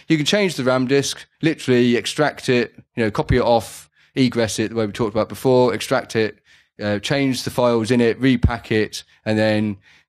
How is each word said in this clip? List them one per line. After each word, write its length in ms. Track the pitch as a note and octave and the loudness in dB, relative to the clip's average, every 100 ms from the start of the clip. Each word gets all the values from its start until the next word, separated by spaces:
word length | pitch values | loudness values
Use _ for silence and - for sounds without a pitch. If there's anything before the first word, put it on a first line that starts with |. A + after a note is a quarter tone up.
| - | -2
You 120 | D#3+ | 0
can 80 | D3 | 2
change 300 | G3+ G3 C#3+ | 2 0 0
the 80 | |
ram 220 | B2+ B2+ B2 | 0 0 2
disk, 400 | C#3 C3+ - - - | 0 0 -8 -14 -4
literally 560 | D#3 D3+ - B2 B2 A#2+ | -2 -2 2 4 4 2
extract 540 | - - D3 - - | -2 -2 -2 -2 -2
it, 240 | B2 A#2 - - | 0 -2 -8 -12
you 80 | - | -4
know, 80 | A2 | -4
copy 280 | B2+ D3+ B2+ | -2 0 2
it 40 | |
off, 460 | A2 A#2 - - - _ _ | 2 2 0 -16 -20 _ _
egress 440 | C#3 B2 A#2 A2 - | 0 0 2 -2 -2
it 100 | G#2+ | -4
the 60 | |
way 100 | A2+ | -2
we 80 | G#2+ | -4
talked 220 | G2 A2+ | -4 -4
about 160 | G#2+ G2+ | -2 -4
before, 420 | G#2 C3+ B2+ B2 | -2 2 2 2
extract 420 | G#2+ - B2+ - | -2 -4 -4 -2
it, 260 | A#2 G#2+ - _ _ _ - | -2 -2 -4 _ _ _ -8
uh, 200 | G#2 G#2 | -4 -4
change 460 | - C#3+ C#3 B2 | -2 -2 0 -2
the 60 | - | -4
files 400 | - B2 A#2 G#2+ | 0 2 2 2
in 120 | B2 | 2
it, 180 | A#2 G#2+ | 2 2
repack 500 | C3+ A#2+ - A#2 - | 2 2 0 -2 -2
it, 320 | A2 G#2 - - _ | -2 -2 -6 -16 _
and 140 | A2 G#2+ | -2 0
then 400 | A2 G#2+ G#2+ G2 _ _ | 2 0 -2 -6 _ _